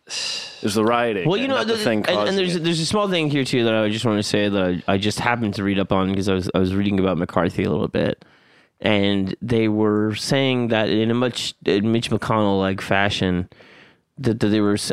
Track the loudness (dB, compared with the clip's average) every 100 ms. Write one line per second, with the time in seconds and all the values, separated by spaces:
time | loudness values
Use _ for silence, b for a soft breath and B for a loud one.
0 | -14 -10 -8 -8 -12 -8 -2 0 2 2
1 | 0 0 0 0 0 -2 -2 -2 0 0
2 | 0 0 0 0 -2 -2 -2 -2 -2 0
3 | 0 0 0 0 0 0 2 2 0 0
4 | 0 0 0 0 2 2 0 0 0 0
5 | 0 -2 0 0 -2 -2 -2 0 0 0
6 | 0 0 0 0 0 0 0 0 0 2
7 | 2 0 0 0 0 0 -2 0 -2 -2
8 | -2 -4 b b b b b _ 0 2
9 | 2 0 -2 -6 -2 0 0 2 2 2
10 | 0 -2 -2 0 2 0 0 0 2 2
11 | 2 0 -2 -2 -8 -6 0 0 2 0
12 | 0 -2 0 2 2 2 0 -2 0 2
13 | 2 2 0 0 -2 B B B B B
14 | _ -6 -2 0 2 2 2 0 -2